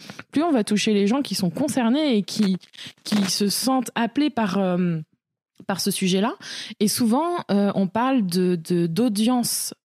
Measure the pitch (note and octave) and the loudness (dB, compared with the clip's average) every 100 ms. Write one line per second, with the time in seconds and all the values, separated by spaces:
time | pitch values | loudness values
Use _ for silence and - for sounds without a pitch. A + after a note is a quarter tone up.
0 | - - - C#4 E4+ C4+ G#3 G#3 - G#3 | -20 -20 -6 -2 2 2 2 0 2 2
1 | G3+ C4+ C#4 F#3+ F3 - D4 - A3+ C4+ | 2 0 -2 -2 -2 -2 -2 0 2 2
2 | D#4 G#3+ F#3 - G3+ F#3 - - - - | 2 0 0 0 0 0 -6 -20 -20 -14
3 | - G#3 F#3+ - G#3 - B3 C4 - - | -2 0 0 0 -2 0 0 0 0 -2
4 | A#3 C#4+ D4 - G#3+ F#3+ F#3 F3+ F3+ D#3+ | -2 0 0 0 -2 0 0 2 0 -2
5 | D#3 _ _ _ _ - - F#3 G#3 - | -6 _ _ _ _ -18 -8 -4 -2 0
6 | F#3+ F#3+ A3+ G4 - - - - G#3 - | 0 2 0 -4 -12 -14 -12 -2 0 2
7 | A#3 B3 E4+ F4 - G3+ G3+ - F#3+ A3 | 2 2 0 -4 0 0 2 0 0 0
8 | B3+ C4+ F#3+ F3+ F3+ F3+ D#3+ F3 E3+ E3 | 0 2 0 0 2 0 0 0 0 2
9 | B3 G3+ A3 B3+ A#3+ - - - | 0 2 2 2 0 -4 -6 -12